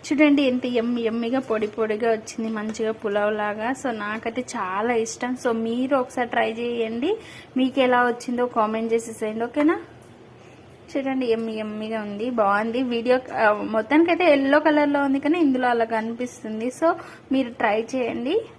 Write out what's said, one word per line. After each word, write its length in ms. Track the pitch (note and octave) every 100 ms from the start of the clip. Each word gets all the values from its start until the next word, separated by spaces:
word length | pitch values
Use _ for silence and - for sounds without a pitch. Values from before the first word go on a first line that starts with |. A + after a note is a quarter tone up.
| -
చూడండి, 300 | C#4+ D4+ C#4+
ఎంత 200 | C#4 B3 B3+
యమ్మీ 360 | A#3+ A#3 A#3+
యమ్మీగా 360 | A3+ A3+ A#3 C4
పొడి 280 | B3+ A3 G#3+
పొడిగా 440 | A3 A3 G#3+ A#3
వచ్చింది, 380 | A3 G#3+ - A3+
మంచిగా 400 | A3 G#3+ G#3+ A3
పులావ్ 420 | A3 G#3+ G3+ G#3
లాగా. 380 | G#3+ G#3 G#3+ A3+
So 180 | C4 C4
నాకైతే 500 | A3 G#3 A3 A#3 A3+
చాలా 540 | B3 A#3+ F#3 F#3+ A3+
ఇష్టం. 420 | A#3 A3+ - B3 B3 B3+
So 60 |
మీరు 440 | A3+ A3+ A#3+ B3+ C4+
ఒకసారి 320 | B3+ - A#3
ట్రై 240 | A#3+ A3+
చేయండి, 680 | A3+ A#3+ A#3+ A3 A#3 D4+ A4 - - - B3+
మీకు 240 | C4 C4+
ఎలా 260 | B3+ B3 B3
వచ్చిందో 400 | A#3 - A#3+ B3
కామెంట్ 460 | A#3+ G#3+ A3 A3+
చేసేసేయండి, 520 | A3+ A3+ A3 A3 A3
ఓకేనా? 360 | A#3+ D4 D4+ G4 - - - - - - - - - - - C#4+
చూడండి 300 | C4+ C4 B3
యమ్మీ 300 | A3+ A3+ A3
యమ్మీగా 440 | G#3+ G#3+ G#3+ A3
ఉంది, 300 | G#3 G3+ A#3+
బాగుంది. 520 | A#3+ G3 G3+ A3+ A#3
వీడియో, 380 | C4 A#3 A#3 B3+ B3+
ఆ, 180 | - A3
మొత్తానికైతే 720 | G#3 G3+ A3 G#3+ D4+ E4+ E4
ఎల్లో 360 | F4 C#4 C4+ D4
కలర్లో 440 | D#4 D4 D4 C#4+
ఉంది 160 | C#4 C4+
కానీ 180 | C#4+ F4
ఇందులో 300 | D4+ B3+ B3
అలా 160 | A#3+
కనిపిస్తుంది. 800 | A3+ A3+ A3+ A#3 B3 - A3 A3 A#3+
So 320 | B3+ E4 F4 - - -
మీరు 180 | C4+ A#3+
ట్రై 320 | A#3+ A3+ A3
చేయండి 580 | A3+ C4 A#3 A#3 B3 G#4 -